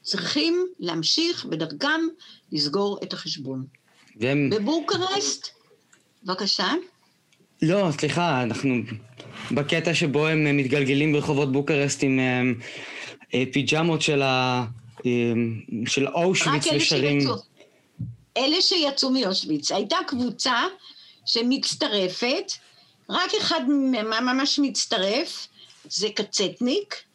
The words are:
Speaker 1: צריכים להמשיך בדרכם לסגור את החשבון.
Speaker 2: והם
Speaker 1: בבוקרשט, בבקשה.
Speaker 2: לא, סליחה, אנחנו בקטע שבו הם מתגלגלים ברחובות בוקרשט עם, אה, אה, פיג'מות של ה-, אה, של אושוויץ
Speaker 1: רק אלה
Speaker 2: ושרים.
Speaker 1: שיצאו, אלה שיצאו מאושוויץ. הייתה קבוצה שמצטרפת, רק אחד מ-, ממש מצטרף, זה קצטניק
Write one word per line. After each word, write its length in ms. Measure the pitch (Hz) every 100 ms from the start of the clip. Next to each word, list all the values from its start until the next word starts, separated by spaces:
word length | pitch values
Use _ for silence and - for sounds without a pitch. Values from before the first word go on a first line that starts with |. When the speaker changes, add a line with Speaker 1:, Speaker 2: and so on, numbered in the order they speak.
Speaker 1:
צריכים 640 | - 196 175 294 330 349 359 -
להמשיך 640 | 175 165 160 - 339 339 -
בדרכם 560 | 160 160 - 277 320 330 - - - _
לסגור 480 | 156 147 196 202 196
את 100 | 190
החשבון. 520 | - 165 156 131 131 131 _ _ _ - 107
Speaker 2:
והם 300 | 120 143 139
Speaker 1:
בבוקרשט, 1000 | 214 208 330 311 370 370 403 415 - - _ _ _ _ _ _ _
בבקשה. 500 | 185 185 202 - 190 311 370 _ _ _ _ _ _ _
Speaker 2:
לא, 280 | 160 202 185 147
סליחה, 440 | 151 170 175 131
אנחנו 300 | 120 107 139 123 110 110 - - - - -
בקטע 420 | 127 147 165 165
שבו 340 | 160 170 143 156
הם 300 | 156 147 143
מתגלגלים 560 | 127 147 135 139 156
ברחובות 380 | 147 147 143 143
בוקרשט 520 | 131 143 147 143 -
עם, 160 | 139 131
אה, 220 | 127 123 123 117 - - - - - - -
אה, 100 | 123 127
פיג'מות 500 | 143 123 151 170 160
של 200 | 160 143
ה-, 440 | 135 127 127 123 113 120 - - 123
אה, 60 | 120 120 117 117 113 - 113 120
של 220 | - 139
אושוויץ 600 | 170 175 185 - 147 330
Speaker 1:
רק 60 |
אלה 40 | 147
Speaker 2:
ושרים. 440 | - 143 147 -
Speaker 1:
שיצאו, 140 | 135 202 - _ - _ _ - - - _ -
אלה 240 | 269 349
שיצאו 480 | 359 359 285 277 269
מאושוויץ. 600 | 262 202 190 - 151 -
הייתה 260 | 175 208 339 -
קבוצה 560 | 247 247 - 269 240 349 381 - - - - -
שמצטרפת, 1300 | 233 240 269 - - - 208 180 - 240 320 392 - - - _ _ -
רק 260 | - 370 427
אחד 260 | - 330 254
מ-, 420 | 285 262 247 220
ממש 500 | 220 254 262 285 -
מצטרף, 880 | 277 - - 220 190 240 339 - - - - - 156
זה 200 | - 202
קצטניק 840 | 208 - - 185 - 247 359 403 - -